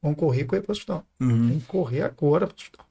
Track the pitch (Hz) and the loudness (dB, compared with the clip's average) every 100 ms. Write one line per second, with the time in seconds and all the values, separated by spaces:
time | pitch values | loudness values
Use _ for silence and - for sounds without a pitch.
0 | 151 147 160 127 147 190 196 208 - 180 | -2 0 0 0 0 -2 -2 -6 -4 -8
1 | - _ 127 117 117 151 - 190 151 127 | -8 _ 2 4 4 0 -2 -4 -2 -2
2 | - - 147 151 190 - - - - | -4 0 2 4 2 -6 -20 -20 -20